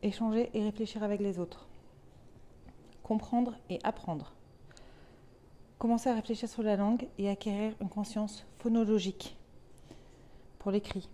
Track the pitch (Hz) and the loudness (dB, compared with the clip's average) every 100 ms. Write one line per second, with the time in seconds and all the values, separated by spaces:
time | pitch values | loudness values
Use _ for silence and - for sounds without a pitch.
0 | 208 196 226 220 233 220 214 214 220 220 | 0 0 2 2 2 0 0 0 -4 -2
1 | 208 208 202 180 170 - - - - - | -2 0 0 -2 -4 -8 -18 -20 -20 -20
2 | - - - - - - - - - - | -20 -20 -20 -20 -20 -20 -20 -20 -20 -16
3 | - 220 - 240 247 226 - 175 - - | 0 0 4 2 2 0 -6 -2 -2 -2
4 | - 156 - - - - - - - - | -4 -4 -6 -14 -20 -20 -20 -20 -20 -20
5 | - - - - - - - - 233 233 | -20 -20 -20 -20 -20 -20 -20 -2 2 4
6 | 262 226 214 220 233 - 214 202 202 240 | 4 2 0 -2 -2 0 2 4 4 4
7 | - - 196 202 - 202 214 214 196 208 | 0 -2 0 0 -2 0 0 -2 -6 -4
8 | 202 - 208 - - - 240 226 220 214 | -4 -2 -2 -4 -16 -4 4 4 6 6
9 | 185 - - - - - - - - - | 4 -4 -10 -12 -18 -20 -20 -20 -18 -20
10 | - - - - - - 202 202 202 196 | -20 -20 -20 -20 -20 -6 0 2 0 -6
11 | - | -6